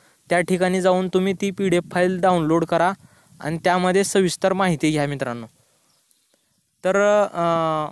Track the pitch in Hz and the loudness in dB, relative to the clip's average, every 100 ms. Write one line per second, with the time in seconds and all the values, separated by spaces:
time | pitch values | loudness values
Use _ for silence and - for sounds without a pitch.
0 | _ _ - 175 175 185 180 185 185 180 | _ _ -2 -2 0 0 0 2 2 2
1 | 185 185 190 185 202 185 190 175 - 180 | 0 0 0 -2 -6 -2 0 0 0 -2
2 | 180 185 185 180 156 165 160 165 175 196 | 0 0 2 2 2 0 0 0 0 -2
3 | - _ _ - 143 165 180 180 180 185 | -14 _ _ -12 -8 -4 0 0 2 0
4 | 196 202 185 - 190 190 185 151 156 151 | 0 0 0 0 -2 0 0 0 0 0
5 | 143 139 131 120 113 _ _ _ _ _ | -4 -4 -8 -8 -14 _ _ _ _ _
6 | _ _ _ _ _ _ _ _ 180 196 | _ _ _ _ _ _ _ _ -2 2
7 | 202 208 202 170 170 165 160 156 151 | 4 4 2 -2 0 0 0 -2 -6